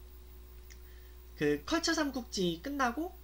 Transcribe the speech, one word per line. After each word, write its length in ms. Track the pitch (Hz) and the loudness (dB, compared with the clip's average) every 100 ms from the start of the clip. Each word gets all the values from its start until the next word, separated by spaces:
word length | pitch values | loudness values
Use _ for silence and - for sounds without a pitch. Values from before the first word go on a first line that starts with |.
| - - - - - - - - - - - - - - | -14 -16 -16 -16 -14 -14 -14 -14 -14 -16 -16 -16 -14 2
그 260 | 147 147 - | 4 4 4
컬처 260 | 330 339 | 2 4
삼국지 680 | 320 285 262 233 202 175 165 | 4 2 0 -2 2 2 2
끝나고, 560 | 277 285 247 233 359 - | -2 2 2 2 -2 -6